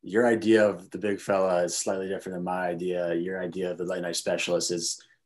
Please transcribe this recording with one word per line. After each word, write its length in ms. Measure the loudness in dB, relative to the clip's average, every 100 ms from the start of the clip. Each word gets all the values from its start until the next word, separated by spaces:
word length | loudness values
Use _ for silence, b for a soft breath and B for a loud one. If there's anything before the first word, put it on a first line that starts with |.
your 220 | 0 2 4
idea 400 | 4 6 6 6
of 240 | 2 -8
the 60 | -6
big 220 | -4 -4
fella 440 | 0 2 4 2
is 140 | 2 -2
slightly 300 | -2 -2 -4
different 300 | -6 -6 -6
than 60 |
my 240 | -4 -2 -2
idea. 460 | -2 -2 -2 0 -2
Your 260 | -2 -4
idea 300 | -6 -4 -4
of 60 | -4
the 60 |
late 180 | -4 -4
night 140 | -4 -4
specialist 560 | -2 -2 0 0 0
is, 280 | -2 -4 -8 b b